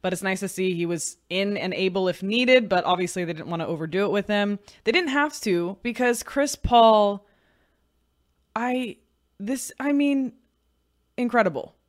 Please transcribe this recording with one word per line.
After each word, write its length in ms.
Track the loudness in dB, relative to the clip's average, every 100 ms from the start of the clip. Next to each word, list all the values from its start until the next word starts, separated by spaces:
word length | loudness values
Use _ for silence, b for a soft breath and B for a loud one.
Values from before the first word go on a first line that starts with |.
But 120 | -4
it's 100 | -4
nice 160 | -4 -4
to 80 | -6
see 260 | -4 -2
he 120 | -2 -2
was 320 | -4 -6 -12 _
in 280 | -4 -2 -2
and 160 | -4
able 340 | -2 -2 0 -2
if 160 | -2
needed, 460 | -2 0 4 4 4
but 160 | 0 2
obviously 400 | 0 -2 -4 -6
they 80 |
didn't 160 | -6 -6
wanna 180 | -6 -4
overdo 380 | -6 -4 -2 0
it 60 |
with 160 | -2 -2
him. 300 | -2 0 -4 B B 0
They 80 |
didn't 160 | 0 2
have 280 | 0 -2 -2
to 360 | -2 0 -2 -6
because 400 | -8 0 0 0
Chris 320 | -4 -2 -2 -2
Paul, 720 | 4 8 8 8 4 0 _ _ _ _ _ _ _ _ _ _ _ _ _ -6
I, 400 | -2 -2 -4 -10 _ _ _ _
this, 340 | -6 -6 -6 -6
I 140 | 0
mean, 400 | 2 2 2 -2 -8 _ _ _ _ _ _ _ -4
incredible. 580 | 0 2 2 0 -10 _